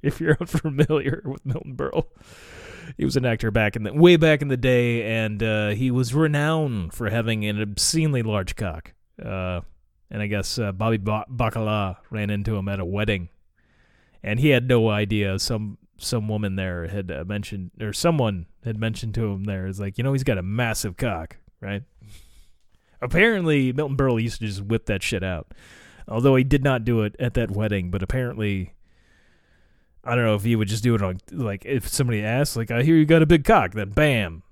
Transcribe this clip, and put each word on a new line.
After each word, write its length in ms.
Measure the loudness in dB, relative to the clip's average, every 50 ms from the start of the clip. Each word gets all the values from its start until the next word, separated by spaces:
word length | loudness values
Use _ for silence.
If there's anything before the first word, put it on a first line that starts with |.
If 180 | 0 -2 -2 0
you're 160 | 2 2 2 2
unfamiliar 840 | 2 -4 -4 -4 -2 -2 2 2 2 2 2 0 0 -2 -4 -4 -6
with 220 | -10 -10 -10 _
Milton 320 | -6 -6 -6 -6 -10 -8 -6
Berle, 300 | -6 -4 -2 -2 -4 -4 _ -20 -20 -20 -20 -20 -20 -20 -20 -20 -18 -18 -18 -18 -18 -18 -10 -4
he 80 | -4
was 100 | -2 0
an 100 | 0 0
actor 260 | 0 -2 0 -2 0
back 260 | 2 2 2 2 0 -2
in 60 | -6
the, 100 | -4 4
way 240 | 6 8 8 8 8
back 240 | 6 4 4 2
in 80 | 2 -2
the 80 | -2 0
day, 440 | 2 2 4 4 4 2 0 0 -2
and, 380 | -2 -2 -2 -2 -2 -2 -2
uh, 280 | -2 0 0 0 0 0
he 220 | 0 0 0 0
was 220 | 2 0 0 0 2
renowned 800 | 2 2 2 2 2 0 2 0 0 0 0 -2 -4 -4 -6 -6
for 160 | -6 -4 -2
having 360 | 0 0 0 0 -2 -2 -2
an 160 | -2 -2 -2
obscenely 600 | -4 -4 -2 -2 -2 0 2 2 0 2 0 0
large 360 | 0 0 0 -2 -2 -4 -6 -6
cock. 360 | -6 -6 -6 -8 -12 -18 -20 _ _ _ _ -14
Uh, 440 | -10 -8 -6 -4 -4 -4 -4 -6 -8 -10 -18 _ _ _ _ _ _ _
and 100 | -8 -6
I 60 | -4 -4
guess, 320 | -2 -4 -4 -4 -4 -4
uh, 140 | -4 -4 -2
Bobby 240 | -2 0 0 0 0
Ba-, 280 | 0 -2 -2 -4 -4 -8
Bacala 680 | -6 -2 -2 -2 -2 -2 -2 -2 0 0 -2 -2 -4 -8 -14 -10
ran 200 | -6 -6 -4 -2
into 260 | -2 -2 -2 -2 -2
him 120 | -2 -2 -4
at 120 | -4 -4
a 60 | -4
wedding, 440 | -4 -2 -2 0 0 0 -2 -2 -10 _ _ _ _ _ _ _ _ _ _ _ _ _ _ _ _ _ -12
and 200 | -6 -4 -2 2
he 80 | 4 6
had 180 | 4 4 4 4
no 220 | 4 4 4 4
idea. 500 | 2 2 0 0 0 0 0 0 -2 -2
Some, 380 | -2 -2 -2 -4 -4 -6 -10 -12 _ _ _ _
some 300 | -8 -4 -2 -2 -2 -2
woman 300 | -2 -2 -2 -2 -2 -2
there 300 | -4 -4 -4 -6 -6 -6
had, 220 | -6 -6 -6 -6
uh, 140 | -8 -8 -6
mentioned, 460 | -6 -6 -6 -6 -8 -8 -10 -10 -10 _ -8
or 140 | -8 -6 -6
someone 520 | 0 2 2 4 4 2 0 0 -2 -6 -10 -16 _ _
had 140 | -8 -6 -2
mentioned 380 | -2 -4 -4 -4 -6 -4 -2
to 160 | -2 -2 -2
him 140 | -2 -4 -4
there, 220 | -4 -4 -4 -4 -6
is 120 | -6 -6
like, 180 | -6 -8 -4 -2
"You 60 | 0
know, 100 | 0 0
he's 100 | 0 2
got 140 | 0 0 0
a 60 | 0
massive 540 | -2 -2 -2 0 -2 -2 -2 -4 -6 -4 -2
cock," 400 | -2 -2 -2 -4 -8 -12 -14 -20 -20 -20 _ _
right? 220 | -10 -6 -6 -6 -8 _ _ _ -20 -20 -20 -20 -20 -20 -20 -20 -20 _ -20 _ _ _ _ _ _ _ _ -10
Apparently, 680 | -8 -2 4 4 4 4 4 2 2 2 2 4 2 2
Milton 240 | 0 -2 -2 -4 -2 0
Berle 240 | 0 2 2 2
used 180 | 0 -2 -4 -4
to 80 | -6 -6
just 140 | -6 -6
whip 240 | -4 -2 -2 -2 -2 -2
that 140 | -4 -4
shit 220 | -2 -2 -4 -2 -2
out, 300 | -4 -6 -6 -8 _ -18 -20 -20 -20 -20 -20 -20 -20 -20 -20 -14 -6
although 280 | -4 2 4 6 6
he 80 | 6 4
did 200 | 4 2 2 2
not 200 | 2 0 0 0
do 200 | 0 0 2 2
it 120 | 0 -2 -4
at 160 | -4 -2 0
that 160 | 0 -2 0
wedding. 400 | -2 -2 -2 0 0 -2 -2 -2
But 140 | -4 -4 -4
apparently, 680 | -2 -2 -2 -2 -4 -4 -4 -2 -2 -2 -2 -4 -6 -10 -20 -20 _ _ _ _ _ _ _ _ _ _ _ _ _ _ _ _ _ _ _ _ _ _ _ -6
I 120 | -2 0
don't 100 | 2 2
know 100 | 2 2
if 80 | 2 2
he 120 | 2 2
would 120 | 2 2 0
just 160 | -2 0 2
do 100 | 2 2
it 80 | 2
on, 160 | 2 0 -4 -6 -10 -12
like, 340 | -8 -6 -4 -4 -4 -6 -6
if 220 | -4 -4 -2 -2 -2
somebody 360 | -2 0 0 0 0 0 0
asked, 320 | 0 0 0 0 0 -2
like, 140 | -4 -4 -2
"I 140 | 0 2 4
hear 120 | 6 6
you 100 | 6 8
got 180 | 8 8 6 8
a 20 |
big 200 | 8 6 4 6
cock," 260 | 6 6 6 6 2
then 180 | -2 -4 -6 -2
bam, 540 | 2 2 4 4 4 2 0 -2 -4 -10 -16 _